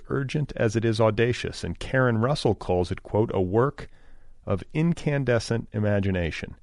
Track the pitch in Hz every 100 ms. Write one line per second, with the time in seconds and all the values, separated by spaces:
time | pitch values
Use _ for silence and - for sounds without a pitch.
0 | - 135 131 156 139 - 117 110 117 110
1 | 110 107 120 - - - 87 82 - 131
2 | 123 110 123 151 120 - - 90 92 92
3 | - 104 92 98 90 110 139 - - -
4 | - - - - - 95 - 156 170 165
5 | 156 143 127 117 - 113 - 104 104 101
6 | 98 92 80 - - -